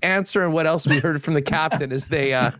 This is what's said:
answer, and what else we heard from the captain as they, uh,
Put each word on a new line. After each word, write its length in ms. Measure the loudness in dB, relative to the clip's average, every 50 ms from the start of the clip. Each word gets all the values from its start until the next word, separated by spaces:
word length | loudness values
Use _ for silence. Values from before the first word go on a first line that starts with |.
answer, 420 | 0 0 0 0 0 0 0 0 0
and 100 | 2 2
what 120 | 2 2
else 220 | 2 0 0 2 2
we 100 | 2 2
heard 240 | 2 0 -2 -2
from 140 | -2 0 0
the 60 | 0 0
captain 480 | 0 0 0 0 0 -2 -2 -4 -4
as 160 | -4 -6 -4 -2
they, 260 | -2 0 0 2 2
uh, 160 | 2 0 0 -2 -4